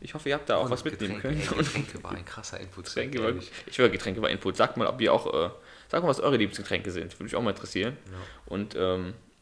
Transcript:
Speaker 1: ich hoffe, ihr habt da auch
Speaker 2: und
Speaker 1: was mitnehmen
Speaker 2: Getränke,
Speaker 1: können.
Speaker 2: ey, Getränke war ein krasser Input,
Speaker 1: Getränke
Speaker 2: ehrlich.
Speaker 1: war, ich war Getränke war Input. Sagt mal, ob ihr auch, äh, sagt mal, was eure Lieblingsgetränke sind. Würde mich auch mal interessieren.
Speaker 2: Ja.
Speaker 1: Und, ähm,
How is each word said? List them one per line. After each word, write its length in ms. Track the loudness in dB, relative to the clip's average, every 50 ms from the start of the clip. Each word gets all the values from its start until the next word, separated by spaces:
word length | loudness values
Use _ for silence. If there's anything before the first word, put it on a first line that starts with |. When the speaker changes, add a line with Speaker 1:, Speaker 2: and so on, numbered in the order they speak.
Speaker 1:
ich 140 | -14 -12 -10
hoffe, 160 | -6 -2 -2
ihr 60 | -2
habt 120 | 0 2 2
da 80 | 4
auch 80 | 4 4
Speaker 2:
und 60 | 2
Speaker 1:
was 140 | 0 -2 -2
mitnehmen 320 | -4 -4 -2 -4 -4 -4
Speaker 2:
Getränke, 300 | -2 -2 -2 -2 0 0
Speaker 1:
können. 120 | 0 2 2
Speaker 2:
ey, 40 | 2
Getränke 360 | 2 0 -2 -4 -4 -8 -10
war 100 | -8 -8
ein 120 | -8 -8 -10
krasser 340 | -12 -12 -12 -12 -10 -10 -10
Input, 260 | -10 -12 -12 -12 -10
Speaker 1:
Getränke 340 | -6 -4 -4 -2 -2 0 0
Speaker 2:
ehrlich. 300 | 0 0 0 -2 -6 -10
Speaker 1:
war, 180 | -12 -14 -14 -4
ich 100 | 4 6
war 100 | 6 6
Getränke 320 | 6 4 -2 -2 -2 0
war 80 | 2 0
Input. 260 | 0 2 0 0 4
Sagt 200 | 4 4 4 4 2
mal, 80 | 0
ob 140 | 2 2 4
ihr 100 | 6 6
auch, 140 | 6 6 4
äh, 240 | 2 2 2 0 0 -2 -8 -18 -20 -20 -20 -8 -2
sagt 120 | 0 2
mal, 60 | 4 2
was 120 | 2 4
eure 160 | 4 4 6 4
Lieblingsgetränke 520 | 4 2 0 -4 -4 -2 -2 -2 -2 -4
sind. 220 | -4 -6 -6 -8
Würde 120 | -8 -10 -8
mich 120 | -4 -2
auch 60 | 0
mal 80 | 0 0
interessieren. 460 | 0 -2 -4 -4 -2 0 0 -2 -2 -8 -12
Speaker 2:
Ja. 120 | -12 -12 -12 -12 -14 -16 -16 -10
Speaker 1:
Und, 280 | -6 -4 -4 -4 -2 0
ähm, 380 | 0 2 2 2 0 -2 -4 -8 -10 -16 -20 _ _